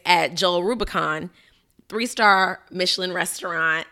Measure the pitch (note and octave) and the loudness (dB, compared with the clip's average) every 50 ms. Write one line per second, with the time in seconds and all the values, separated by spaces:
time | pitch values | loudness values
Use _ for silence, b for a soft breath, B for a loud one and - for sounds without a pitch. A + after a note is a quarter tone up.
0 | - F3 F3+ E3 D#3+ C3 F3 E3 F#3+ F3+ F3 F3 F3 G#3+ B3+ G#3+ G3+ - - F3 | 0 2 2 4 2 0 0 0 0 2 2 2 0 0 -2 -2 -4 -4 -2 -2
1 | D#3 D#3 D#3 D#3 E3+ F3+ b b b b b b b b _ _ _ - - A3 | -2 -2 -4 -6 -8 -12 b b b b b b b b _ _ _ -8 -6 -6
2 | A#3 A#3+ - B3 A3 G#3 G3 F#3+ F#3 F#3 F#3+ - - - - F#3 F3+ F#3 - F#3+ | -6 -4 -2 2 4 6 6 6 4 0 -2 -6 -12 -8 -4 -2 -2 0 0 -2
3 | F#3 F3+ F3 F3 E3+ - - - - F3+ E3 D#3+ D#3+ D#3+ D#3+ D#3+ - - | -2 -4 -2 -2 -4 -4 -6 -8 -8 -6 -4 0 0 0 0 -2 -4 -8